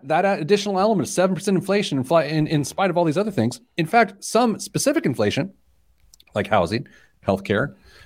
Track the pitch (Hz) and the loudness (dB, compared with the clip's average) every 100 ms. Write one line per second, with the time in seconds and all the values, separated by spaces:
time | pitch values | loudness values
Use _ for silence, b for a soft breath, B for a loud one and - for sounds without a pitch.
0 | 139 156 196 175 156 202 202 190 208 202 | -2 0 0 -2 0 0 2 0 2 2
1 | 127 - 190 190 - 185 - 202 - 135 | 0 0 0 0 0 0 0 -2 0 -2
2 | 123 165 143 156 151 151 139 - 190 170 | 2 2 2 0 0 0 -2 -2 0 2
3 | 170 151 214 - 117 - _ - 160 233 | 0 0 -2 0 -2 -4 _ -6 0 2
4 | 220 - - 220 247 196 - 151 269 302 | 2 -2 -2 0 0 -2 -6 -2 0 0
5 | 160 120 104 127 190 - _ _ _ _ | 0 0 0 0 -4 -10 _ _ _ _
6 | _ _ _ 104 95 107 85 113 b b | _ _ _ -6 2 2 2 -2 b b
7 | b b - 98 - 104 139 b b b | b b -2 -2 0 -2 -2 b b b